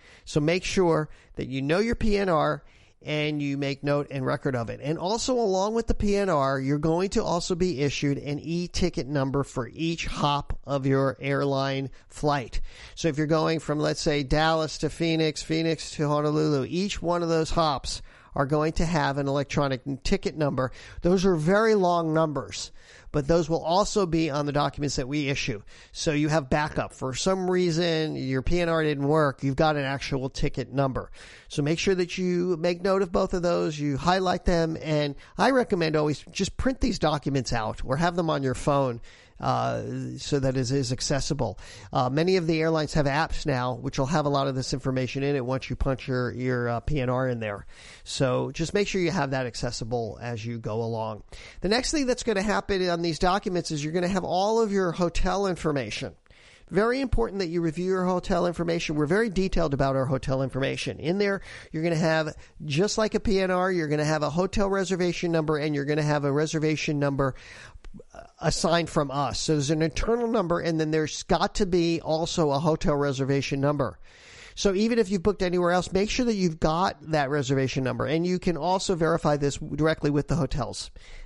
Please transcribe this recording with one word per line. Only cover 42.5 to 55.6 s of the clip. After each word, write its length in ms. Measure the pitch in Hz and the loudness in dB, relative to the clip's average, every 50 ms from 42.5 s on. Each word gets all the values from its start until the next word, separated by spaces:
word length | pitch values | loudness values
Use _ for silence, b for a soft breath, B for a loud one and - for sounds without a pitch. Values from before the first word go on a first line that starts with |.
| 170 156 | 0 2
airlines 360 | 160 165 165 156 151 139 - | 2 2 2 2 0 0 0
have 100 | 165 151 | 2 2
apps 400 | 143 135 151 160 143 - - - | 2 2 0 0 0 -2 -2 0
now 300 | 151 135 123 123 127 123 | 0 0 0 0 -2 -4
which 240 | 123 127 135 - - | -4 -6 -6 -2 -2
will 80 | 139 | 0
have 180 | 131 160 156 147 | 0 0 0 2
a 60 | 143 | 2
lot 160 | 143 139 139 | 2 2 0
of 80 | 139 131 | 0 -2
this 180 | 131 123 - - | -2 -4 -4 -4
information 500 | 131 - 139 131 131 127 120 - 139 135 | -4 -2 -2 -2 0 -2 -2 -4 -2 -2
in 140 | 143 143 | 0 0
it 80 | 139 120 | 0 -2
once 240 | 123 131 131 - - | -2 -4 -4 -4 -6
you 80 | - | -4
punch 320 | - - 139 131 - - 139 | -2 -2 -2 -2 -2 -4 -4
your, 240 | 131 127 123 120 - | -2 -2 -2 -2 -4
your, 380 | - 127 127 127 123 120 120 | -4 -2 -2 0 0 0 -2
uh, 100 | 117 117 | -2 -4
P 220 | - - 156 147 127 | -2 -2 0 0 0
N 80 | 123 | 0
R 180 | 127 127 131 131 | 0 0 0 -2
in 100 | 123 117 | -2 -4
there. 280 | 113 107 101 101 B B B B B B B B B | -4 -6 -6 -8 B B B B B B B B B
So 460 | - - - 143 127 127 131 127 127 135 | -8 -2 0 2 2 2 0 -2 -2 -4
just 200 | - 165 147 - | -4 -4 -2 0
make 160 | 202 208 196 | 0 0 0
sure 100 | - 190 | 0 0
you 120 | 175 165 | 0 0
have 220 | 185 190 139 135 135 | 0 0 -2 -2 -2
that 120 | 131 127 | -2 -4
accessible 720 | 120 - - - 120 117 - 120 110 123 120 117 104 - - - | -4 -6 -6 -6 -6 -6 -6 -6 -4 -4 -4 -4 -4 -8 -10 -8
as 220 | 120 120 110 107 | -8 -8 -8 -6
you 140 | 117 120 113 | -8 -8 -8
go 220 | 113 123 107 113 | -6 -4 -4 -4
along. 420 | 117 113 113 110 110 110 110 101 - B B B B B B B | -2 -2 -4 -4 -4 -6 -8 -10 -12 B B B B B B B
The 80 | - 180 | -2 0
next 220 | 214 247 262 - | 0 0 0 0
thing 160 | - 302 269 | 0 0 0
that's 160 | 247 247 - - | 0 0 0 0
gonna 180 | 240 220 196 | 0 0 0
happen 480 | 190 214 196 190 196 - 202 190 185 180 | 0 0 0 0 0 0 0 0 0 0
on 140 | 170 170 170 | 0 0 0
these 160 | 175 156 - | -2 -2 0
documents 520 | - 180 180 202 - 220 180 175 160 - | 2 2 2 2 0 -2 -2 -2 -2 -4
is 140 | 160 147 143 | -4 -4 -4
you're 80 | 156 160 | -4 -2
gonna 160 | 180 175 175 | -2 -2 0
have 160 | 196 185 175 | -2 -2 -2
all 380 | - 156 180 196 208 220 226 226 | 0 0 2 2 2 2 2 2
of 100 | 208 202 | 2 2
your 200 | 196 190 170 156 | 2 0 0 0
hotel 540 | 175 180 170 - - - 185 185 196 202 | 0 0 0 2 2 2 2 2 0 0
information. 720 | 190 180 - | 0 -2 -2